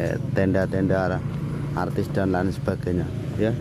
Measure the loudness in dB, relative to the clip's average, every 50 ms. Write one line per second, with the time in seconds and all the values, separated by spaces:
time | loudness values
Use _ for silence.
0 | 2 0 0 -2 -2 -2 0 2 2 4 4 2 2 2 2 2 2 4 4 2
1 | 2 2 0 0 -2 -4 -4 -4 -4 -4 -4 -4 -4 -4 -2 -2 -2 -2 0 -2
2 | -2 0 0 0 2 2 2 2 2 0 -2 -2 -2 -2 -2 -2 0 0 0 0
3 | 0 -2 -4 -6 -6 -4 -2 0 0 0 0 0